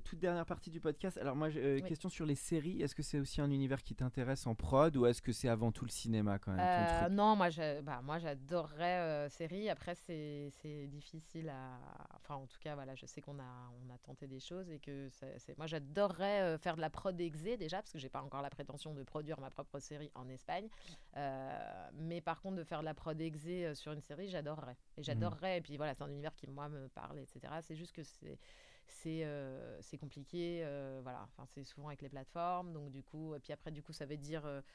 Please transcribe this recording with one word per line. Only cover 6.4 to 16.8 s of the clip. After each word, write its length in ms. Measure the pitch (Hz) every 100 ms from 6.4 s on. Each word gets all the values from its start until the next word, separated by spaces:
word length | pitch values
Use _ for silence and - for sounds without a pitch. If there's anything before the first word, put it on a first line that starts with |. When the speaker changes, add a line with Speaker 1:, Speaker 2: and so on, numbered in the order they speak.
| -
Speaker 1:
même, 60 | 95
ton 320 | 180 180 170
Speaker 2:
Euh, 60 | 165 170
Speaker 1:
truc ? 40 |
Speaker 2:
non, 240 | 202 214 208
moi, 140 | 175
je, 320 | 160 151 147
bah, 180 | 143 127
moi, 180 | 135 160
j'adorerais, 800 | 165 135 135 175 151 151 175 180
euh, 280 | 165 151 147
séries. 400 | - 160 185 214
Après, 260 | 156 - 175
c'est, 520 | - 160 151 147 143 -
c'est 260 | 151 147 143
difficile 600 | 147 - 160 - 165 160
à, 280 | 135 131 127 - - - -
enfin, 200 | - 143
en 100 | 131
tout 80 | -
cas, 120 | 156 143
voilà, 200 | 135 131
je 100 | 127
sais 140 | -
qu'on 180 | 143 143
a, 340 | 127 123 123 120 127
on 80 |
a 40 | 123
tenté 300 | - 135 135
des 120 | 131
choses 320 | - 180 180
et 80 | 151
que 300 | - 139 135
c'est, 280 | - 135 -
c'est, 180 | - -
moi, 100 | 156
j'adorerais, 720 | 156 139 170 202 175 196 202
euh, 160 | 180 156
faire 200 | 180
de 40 | 160